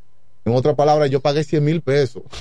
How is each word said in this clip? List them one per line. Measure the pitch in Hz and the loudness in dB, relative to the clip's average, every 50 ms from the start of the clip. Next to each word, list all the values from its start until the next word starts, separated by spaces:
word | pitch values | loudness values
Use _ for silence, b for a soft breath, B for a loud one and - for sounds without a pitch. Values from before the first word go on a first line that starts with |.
| - - - - - - - - - | -18 -18 -18 -18 -18 -16 -14 -8 -2
En | 110 | 0
otra | 120 127 127 151 139 | 0 2 2 2 2
palabra, | 143 143 151 151 151 147 | 2 4 4 4 4 2
yo | 139 135 135 | 2 0 0
pagué | - 147 143 156 151 | 0 0 0 0 0
cien | - 165 151 | 0 0 0
mil | 147 151 165 165 | 2 2 0 0
pesos. | - 131 139 147 139 123 - 92 - - - - | 0 0 2 2 0 0 -4 -10 -14 -14 -14 -8